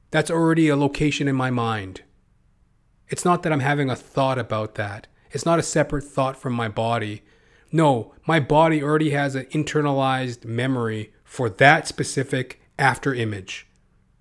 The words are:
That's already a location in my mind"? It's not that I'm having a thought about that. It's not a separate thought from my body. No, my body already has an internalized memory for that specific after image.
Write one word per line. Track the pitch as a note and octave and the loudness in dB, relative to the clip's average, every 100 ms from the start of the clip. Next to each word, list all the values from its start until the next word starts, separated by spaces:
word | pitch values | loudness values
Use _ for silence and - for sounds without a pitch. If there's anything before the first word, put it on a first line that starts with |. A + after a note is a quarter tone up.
| _ | _
That's | D#3 D3 | -2 0
already | E3 E3 E3 D#3 | 2 2 4 4
a | C#3+ | 4
location | C#3+ C#3+ D3+ C#3 C#3 | 2 2 0 0 0
in | C3+ | 0
my | C3 | 0
mind"? | B2 A2+ A2 F#2+ F#2 - _ _ _ _ _ _ _ _ _ - | 0 -2 -4 -8 -14 -20 _ _ _ _ _ _ _ _ _ -10
It's | C#3 F3+ | -2 0
not | F3 | 0
that | E3+ | 0
I'm | D3+ | 0
having | C3 D3 C3+ | 0 0 -2
a | A#2 | -4
thought | - - C3+ B2+ | -6 -2 0 0
about | A2 A2 A2 - | -4 -6 -6 -6
that. | G2+ G2+ - _ _ | -8 -10 -18 _ _
It's | C3+ E3+ | -6 0
not | E3 | 0
a | |
separate | - D#3+ C#3+ C#3+ - | 0 -2 -2 -4 -4
thought | - C3 C3 | -2 -2 -4
from | C3+ | -6
my | A#2+ A2+ | -4 -4
body. | G#2 A2+ A#2 G#2+ G#2 - _ _ _ _ | -2 0 0 -4 -10 -16 _ _ _ _
No, | D#3 D#3 B2 G#2+ - - | 2 4 2 -2 -8 0
my | D#3+ | 0
body | B2 D3+ E3 D3+ | 4 4 4 2
already | C#3+ D#3 D#3 | 2 2 2
has | C#3+ C#3+ C3 | 0 -2 -4
an | B2+ | -4
internalized | D#3 D3 D#3 D3 C#3 C3+ C3 B2+ A#2 A#2 | -4 -2 0 0 2 0 0 -4 -8 -8
memory | A#2 C3 B2+ A2+ A2 G#2 _ | -4 -2 0 -2 -4 -8 _
for | _ - A#2+ | _ -4 -4
that | - C#3 D3 - | 4 6 6 2
specific | - C3+ - C3 C3 B2 - _ - | -6 -4 -4 -4 -4 -6 -12 _ 0
after | C3+ A#2+ C#3 | 0 2 -2
image. | B2 A2+ G2 F#2+ - - _ _ _ _ _ | -2 -4 -6 -10 -16 -18 _ _ _ _ _